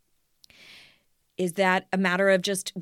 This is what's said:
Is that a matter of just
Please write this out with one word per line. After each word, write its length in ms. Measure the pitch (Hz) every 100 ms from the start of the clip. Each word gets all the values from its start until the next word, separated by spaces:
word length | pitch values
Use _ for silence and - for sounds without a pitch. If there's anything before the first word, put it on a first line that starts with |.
| _ _ _ _ _ _ - - - _ _ _ _ -
Is 180 | 180
that 340 | 170 190 185 -
a 60 | 190
matter 320 | 185 180 196
of 120 | 190
just 300 | 190 190 - -